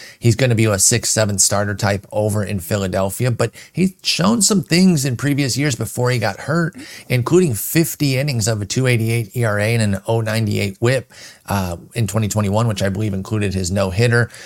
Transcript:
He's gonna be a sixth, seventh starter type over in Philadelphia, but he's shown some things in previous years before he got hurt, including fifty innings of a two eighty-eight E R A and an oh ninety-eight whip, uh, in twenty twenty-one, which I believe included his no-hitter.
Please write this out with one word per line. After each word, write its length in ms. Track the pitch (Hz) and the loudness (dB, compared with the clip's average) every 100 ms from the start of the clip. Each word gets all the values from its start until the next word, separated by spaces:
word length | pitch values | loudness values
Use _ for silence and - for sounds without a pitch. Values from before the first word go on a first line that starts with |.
| - - | -20 -2
He's 180 | 120 107 | 2 4
gonna 180 | 131 | 2
be 100 | 110 110 | 4 2
a 120 | 98 | 2
sixth, 340 | - 117 - | 2 2 0
seventh 280 | - 107 95 | 0 0 2
starter 340 | - 101 104 | 0 0 -2
type 320 | 98 101 101 - | -2 0 0 -4
over 320 | 107 107 104 | -2 0 0
in 160 | 95 101 | -2 -4
Philadelphia, 720 | - 104 95 92 98 - 123 | -2 -2 0 0 -2 -2 -2
but 220 | 117 120 - - | 0 -2 -4 -10
he's 220 | - 185 - | -2 -2 -2
shown 400 | - - 180 233 | -4 0 2 2
some 200 | 196 202 | 2 2
things 420 | - 170 185 160 | 2 4 4 4
in 120 | 135 117 | 0 -2
previous 400 | 143 139 135 120 | 0 0 0 0
years 180 | 147 117 | 0 -2
before 340 | 110 - 123 | -4 -2 0
he 80 | 123 | 0
got 220 | 107 - | -2 -4
hurt, 360 | - 165 165 - - - - | -2 -2 -2 -6 -18 -14 -4
including 460 | 123 120 170 175 | -2 2 4 4
fifty 640 | 104 - 160 160 - 143 131 | 0 -2 0 0 0 0 0
innings 320 | 147 117 107 | 0 0 0
of 120 | 104 | -2
a 60 | 101 | -2
two 200 | 123 131 | 0 2
eighty-eight 500 | 117 113 120 113 123 | 2 2 -2 -2 -2
E 80 | |
R 140 | 113 104 | 0 0
A 160 | 104 | 0
and 200 | 117 104 | 2 0
an 80 | 98 - | -2 -2
oh 140 | 113 | -2
ninety-eight 560 | 110 110 107 104 101 95 | 0 -2 0 0 -4 0
whip, 320 | 120 131 - - - - - | 0 0 -2 -18 -20 -14 -4
uh, 300 | 101 90 87 - | -2 -2 -6 -8
in 120 | 123 104 | -4 -2
twenty 220 | 113 104 | -2 -2
twenty-one, 400 | 107 101 104 117 | 0 0 0 0
which 140 | 104 | 0
I 60 | 98 | -2
believe 260 | 104 107 | -2 -2
included 400 | 95 95 110 101 | -4 -4 -2 -2
his 160 | 92 90 | -2 -2
no-hitter. 580 | 101 95 95 120 120 113 - | 0 0 2 2 2 0 -6